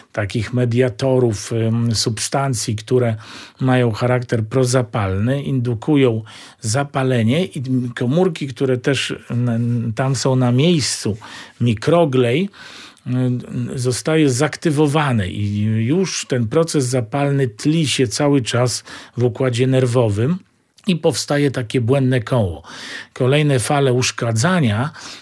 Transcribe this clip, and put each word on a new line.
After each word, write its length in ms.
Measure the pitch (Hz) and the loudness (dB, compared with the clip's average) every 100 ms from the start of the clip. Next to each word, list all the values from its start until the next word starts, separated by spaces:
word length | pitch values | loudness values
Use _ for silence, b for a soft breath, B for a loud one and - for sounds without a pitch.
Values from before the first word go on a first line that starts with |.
| B | B
takich 400 | - 104 123 107 | -6 -4 -4 -2
mediatorów, 1000 | 123 123 117 127 107 135 127 120 101 - | -2 0 2 0 0 0 2 2 0 -4
ym, 420 | 117 113 113 117 | -2 0 0 0
substancji, 840 | 107 117 107 - 139 139 113 - 104 | 0 -2 -4 -4 -2 -2 -2 -4 -6
które 400 | - 127 120 110 B B B - | 0 0 0 -2 B B B -4
mają 320 | 131 127 123 | 0 2 2
charakter 540 | 104 123 123 120 117 107 | 0 0 0 0 -2 0
prozapalny, 960 | 131 123 131 113 120 98 95 117 139 | 0 2 2 0 -2 -2 0 0 -2
indukują 800 | 143 135 123 113 - 147 131 113 107 B B B | -2 -2 -2 -2 0 4 4 2 -6 B B B
zapalenie 840 | 110 127 143 139 131 123 110 151 | -4 -2 -2 -2 0 2 2 2
i 180 | 185 156 127 131 123 | -2 -6 -4 -2 -2
komórki, 540 | - 123 156 190 160 143 | -4 0 2 0 0 -8
które 300 | 120 135 123 | -4 -2 0
też 360 | 143 131 - - - | 0 -2 -2 -8 -6
n-, 640 | 120 123 117 120 120 117 | -2 0 0 0 -2 -2
tam 220 | 110 135 135 | -2 -2 0
są 200 | 139 131 | 0 2
na 160 | 123 | 2
miejscu, 640 | 123 160 170 117 - 110 95 B B B - | 4 4 2 0 -4 -4 -6 B B B -2
mikroglej, 880 | 120 107 - 170 165 127 120 139 196 B B B B B - | -2 0 2 4 4 4 2 2 -2 B B B B B -4
y, 720 | 127 127 123 - 127 120 139 | -2 0 -2 -4 -6 -6 -4
zostaje 520 | 123 120 - 160 147 | -2 -2 0 2 2
zaktywowany 1000 | 123 147 - 170 147 151 135 135 120 90 | 2 0 0 -2 2 2 2 2 0 -2
i 340 | 104 104 104 | -4 -4 -2
już 600 | 110 110 113 175 185 - - | 0 0 0 0 0 -4 -4
ten 200 | 131 110 | -2 0
proces 360 | 151 165 156 | 0 2 0
zapalny 640 | 127 127 110 143 143 139 131 | 0 -2 -2 -2 0 2 0
tli 400 | - 147 165 143 | -2 0 2 0
się 180 | - 120 | 0 0
cały 340 | - 147 143 | 2 2 2
czas 420 | 117 120 123 - B B B - | 2 0 0 -2 B B B -2
w 80 | |
układzie 420 | 120 107 131 117 131 | -2 0 -2 2 2
nerwowym. 720 | 131 127 127 113 101 127 180 - _ _ _ - | 4 4 2 2 2 0 -2 -6 _ _ _ -2
I 100 | 170 | 0
powstaje 540 | 165 - - 143 143 | 0 0 -2 0 2
takie 300 | 131 117 135 | 0 -2 -2
błędne 400 | 113 139 127 127 | 2 2 4 2
koło. 420 | 110 127 95 80 B B B B B | 2 0 0 -4 B B B B B
Kolejne 460 | - 123 147 151 131 | -2 2 4 4 2
fale 340 | - 147 135 | 2 2 2
uszkadzania 960 | 123 123 - 120 113 156 185 123 104 147 B B B | 2 0 -2 -2 0 2 2 2 0 -2 B B B